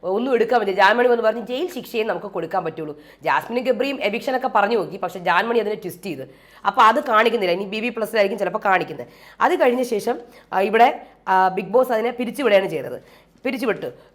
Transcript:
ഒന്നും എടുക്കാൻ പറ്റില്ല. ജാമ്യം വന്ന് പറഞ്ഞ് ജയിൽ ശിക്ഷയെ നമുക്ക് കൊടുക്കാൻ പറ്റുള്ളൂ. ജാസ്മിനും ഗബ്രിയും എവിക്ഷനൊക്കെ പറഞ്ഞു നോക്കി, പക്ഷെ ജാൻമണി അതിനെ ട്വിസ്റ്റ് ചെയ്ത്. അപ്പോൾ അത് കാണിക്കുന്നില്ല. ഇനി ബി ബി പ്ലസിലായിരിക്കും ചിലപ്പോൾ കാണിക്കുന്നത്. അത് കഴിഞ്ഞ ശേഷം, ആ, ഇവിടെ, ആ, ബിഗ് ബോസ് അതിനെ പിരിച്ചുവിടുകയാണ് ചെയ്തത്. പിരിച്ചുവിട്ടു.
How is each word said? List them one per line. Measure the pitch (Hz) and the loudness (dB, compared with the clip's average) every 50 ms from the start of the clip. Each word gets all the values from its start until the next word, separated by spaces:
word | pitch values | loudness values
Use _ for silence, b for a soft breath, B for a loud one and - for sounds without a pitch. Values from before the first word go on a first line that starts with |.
| - | -2
ഒന്നും | 175 190 214 240 269 262 | -2 -2 -2 0 0 2
എടുക്കാൻ | 233 233 233 247 240 | 2 2 2 2 2
പറ്റില്ല. | 214 196 185 196 | 2 0 2 4
ജാമ്യം | 190 190 214 240 247 247 | 6 6 6 4 4 2
വന്ന് | 240 233 220 | 2 2 2
പറഞ്ഞ് | 220 214 233 | 0 0 -2
ജയിൽ | 220 190 247 262 349 349 - | -6 -6 -6 -6 -6 -6 -8
ശിക്ഷയെ | 254 - - - 233 214 | -10 -12 -8 -6 -4 -4
നമുക്ക് | 226 185 170 190 202 - | -2 -4 -6 -6 -8 -8
കൊടുക്കാൻ | 190 170 160 196 190 170 | -8 -8 -4 -4 -4 -4
പറ്റുള്ളൂ. | 160 160 165 156 151 147 B B B B B - | -4 -8 -8 -10 -12 -12 B B B B B -2
ജാസ്മിനും | 151 139 151 - - 226 247 254 | 0 0 0 0 -2 -6 -4 -2
ഗബ്രിയും | 254 247 202 254 277 277 262 - | -2 -2 0 0 -4 -4 -4 -4
എവിക്ഷനൊക്കെ | 208 202 233 226 - 262 240 262 262 | -4 -4 -4 -4 -4 -4 -2 -4 0
പറഞ്ഞു | 262 - - - 233 220 | 0 2 2 2 0 -2
നോക്കി, | 170 151 160 196 | -2 -4 -8 -8
പക്ഷെ | - 180 180 196 | -8 -8 -8 -6
ജാൻമണി | 175 180 170 175 202 233 233 233 | -2 0 2 2 2 2 0 0
അതിനെ | 208 208 214 | 0 0 -6
ട്വിസ്റ്റ് | 214 - 180 - - - | -6 -8 -12 -12 -10 -10
ചെയ്ത്. | 196 156 131 135 - B B B B B B B 202 | -10 -10 -10 -12 -16 B B B B B B B -4
അപ്പോൾ | 202 247 | 4 6
അത് | 233 220 226 294 294 262 | 6 6 6 4 0 2
കാണിക്കുന്നില്ല. | 226 214 226 233 220 233 196 180 175 | 2 4 4 4 2 2 0 0 0
ഇനി | 190 202 | -2 -2
ബി | 196 196 220 | -6 -6 -6
ബി | 214 247 | -6 -6
പ്ലസിലായിരിക്കും | 233 226 220 208 226 226 202 196 233 202 | -4 -6 -8 -4 0 0 2 2 0 -2
ചിലപ്പോൾ | 202 180 - 214 - | -4 -4 -4 -2 0
കാണിക്കുന്നത്. | 208 190 180 160 - 160 - 120 B B B B B B B | 2 2 2 0 -2 -8 -12 -14 B B B B B B B
അത് | - 262 349 294 | 0 0 2 4
കഴിഞ്ഞ | 311 254 240 254 254 | 2 2 2 0 -2
ശേഷം, | 247 233 202 196 226 247 330 - B B B B B - | -2 -4 -4 -2 -4 -6 -6 -8 B B B B B -2
ആ, | 190 | -2
ഇവിടെ, | 196 214 202 226 233 - - - B B B B _ - | 0 2 4 6 4 4 4 -2 B B B B _ 0
ആ, | 190 185 185 185 | 2 4 4 2
ബിഗ് | 180 190 202 175 196 | 2 -2 -6 0 2
ബോസ് | 247 254 254 | 2 2 2
അതിനെ | 247 220 220 240 | 0 -2 -2 -2
പിരിച്ചുവിടുകയാണ് | 233 240 247 220 - - 285 226 208 196 190 190 165 | -4 -4 -6 -6 -4 -2 2 4 4 4 4 2 -4
ചെയ്തത്. | 151 131 127 123 - b b b b b b b _ _ | -6 -8 -8 -12 -12 b b b b b b b _ _
പിരിച്ചുവിട്ടു. | 262 269 233 240 233 190 - - 131 - b b b b | -6 -4 -2 -2 -2 -2 -4 -6 -12 -12 b b b b